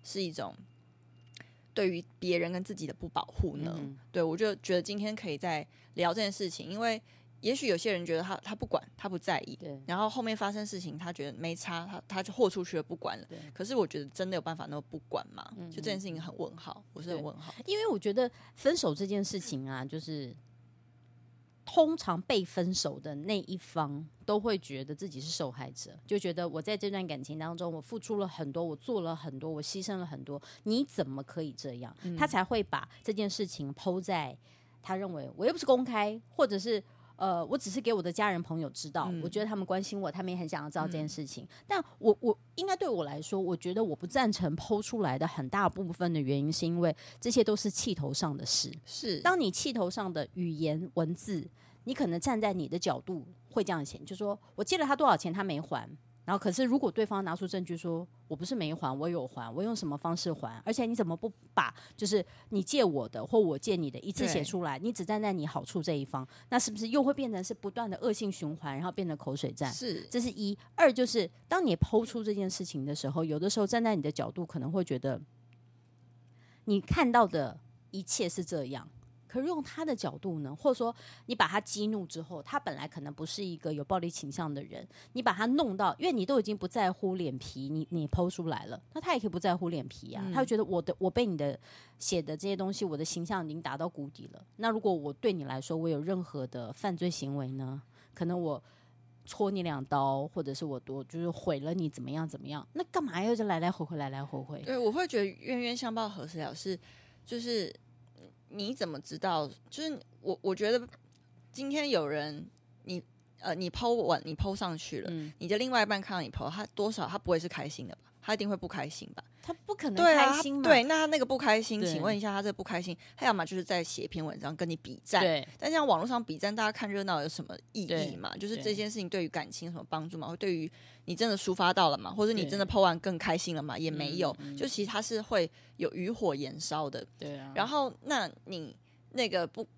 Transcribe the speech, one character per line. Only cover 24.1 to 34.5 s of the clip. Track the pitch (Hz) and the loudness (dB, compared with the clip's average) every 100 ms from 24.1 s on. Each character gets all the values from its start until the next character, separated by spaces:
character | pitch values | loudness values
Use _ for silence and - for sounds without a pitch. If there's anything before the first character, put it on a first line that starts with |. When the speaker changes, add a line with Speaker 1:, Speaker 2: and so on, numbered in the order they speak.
| - - | -10 0
Speaker 2:
都 | 208 | 2
会 | 220 196 | 4 0
觉 | - 139 | -2 -8
得 | 135 151 | -6 -6
自 | 190 | -8
己 | 139 | -8
是 | 147 | -6
受 | - 143 | -2 -4
害 | 123 131 | -4 -10
者， | 127 - - - | -10 -14 -14 -2
就 | 202 | 0
觉 | 185 | 0
得 | 165 175 | -2 -2
我 | 156 | -2
在 | 160 214 | -4 -2
这 | 202 | -2
段 | 196 185 | -2 -4
感 | 147 | -6
情 | 135 156 | -6 -6
当 | 156 170 | -6 -4
中， | 175 | -4
我 | 165 | -6
付 | 143 226 | -8 -10
出 | - 208 | -2 -2
了 | 190 | -2
很 | - 147 | -4 -4
多， | 156 | -2
我 | 170 147 | -2 -4
做 | - 220 | -2 -2
了 | 165 160 | 0 -4
很 | 147 135 | -8 -8
多， | 156 | -6
我 | 156 | -6
牺 | 147 196 | -6 -6
牲 | 190 190 | -4 -4
了 | 175 | -6
很 | 147 | -8
多， | 135 143 - - | -8 -10 -10 -8
你 | - 226 | 0 2
怎 | 285 - 143 | 2 0 -2
么 | 135 | -2
可 | 135 - | -6 -6
以 | 156 | -6
这 | 123 143 120 | -6 -8 -8
样？ | 120 - | -10 -8
Speaker 1:
嗯。 | 180 170 | -6 0
Speaker 2:
他 | 302 | 2
才 | 220 | 4
会 | 190 233 | 2 0
把 | 202 139 - - | 0 -2 -4 -10
这 | - | -4
件 | 208 208 | 0 -2
事 | 185 196 | -2 -4
情 | - 143 139 | -4 -6 -4
po | 196 180 | -2 -2
在 | 180 180 139 131 - | 0 -2 -2 -10 -20